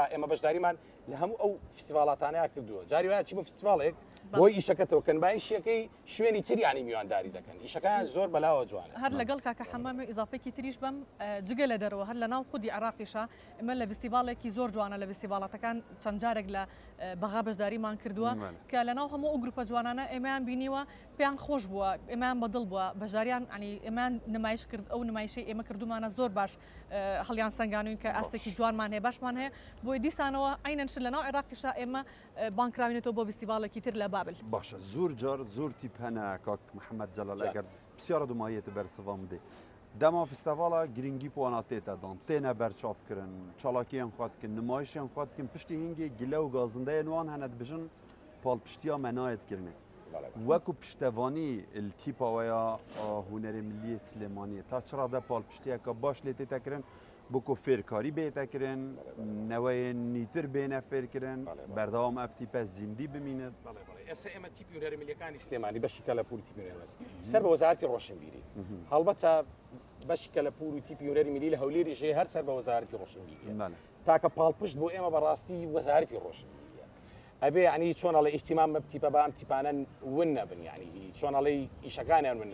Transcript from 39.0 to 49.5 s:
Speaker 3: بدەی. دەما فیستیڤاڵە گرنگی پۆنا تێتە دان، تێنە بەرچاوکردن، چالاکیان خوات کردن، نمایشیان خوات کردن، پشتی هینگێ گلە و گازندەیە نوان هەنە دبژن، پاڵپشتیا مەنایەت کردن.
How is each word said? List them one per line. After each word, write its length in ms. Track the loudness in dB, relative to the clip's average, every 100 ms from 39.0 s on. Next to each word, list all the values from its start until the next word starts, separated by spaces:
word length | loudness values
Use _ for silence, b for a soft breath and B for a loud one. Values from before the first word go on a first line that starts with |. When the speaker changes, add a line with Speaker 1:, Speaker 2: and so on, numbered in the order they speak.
| -8 -6
Speaker 3:
بدەی. 160 | -6 -10 -12 B B B -12 4
دەما 200 | 4 6 0
فیستیڤاڵە 500 | -2 -2 2 2 2 0 -2
گرنگی 340 | -4 -4 -6 0
پۆنا 240 | 0 0 -2
تێتە 260 | -4 -4 -8
دان، 140 | -8 -8 0
تێنە 260 | 0 2 2
بەرچاوکردن، 720 | 0 0 -6 -6 -6 -8 -8 -10 -12 -4
چالاکیان 500 | 0 0 0 -2 -4 -4
خوات 160 | -6 -6
کردن، 140 | -6 -2
نمایشیان 480 | 0 -2 -2 -6 -6
خوات 160 | -6 -6
کردن، 140 | -6 -10
پشتی 200 | -10 -8 -6
هینگێ 240 | -4 -4 -6 -4
گلە 180 | -2 0
و 40 | 2 2
گازندەیە 460 | 0 0 0 0 2
نوان 180 | -2 -2
هەنە 120 | -4 -6
دبژن، 300 | -8 -8 -8 -10 -14 B B -20 -4
پاڵپشتیا 520 | 0 0 -2 -6 -2 -2
مەنایەت 380 | 0 0 0 -2
کردن. 180 | -4